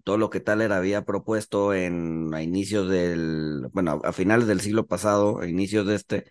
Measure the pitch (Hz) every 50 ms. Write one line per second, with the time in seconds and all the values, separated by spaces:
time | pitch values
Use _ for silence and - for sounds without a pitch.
0 | _ - 98 110 110 101 - 95 - - 107 107 110 110 101 95 90 95 101 104
1 | 95 - 101 98 - - 110 107 104 - - 101 101 101 101 92 90 87 87 85
2 | 85 82 82 82 80 78 78 78 80 82 87 95 98 95 101 107 95 92 95 92
3 | 87 87 85 82 82 80 80 78 78 78 76 71 64 62 - 95 92 82 76 76
4 | - - 90 - 92 95 110 117 120 107 107 92 90 104 104 110 110 - - 90
5 | 92 107 104 104 104 104 117 - - 87 82 90 98 95 101 107 101 95 107 101
6 | - - 110 95 - -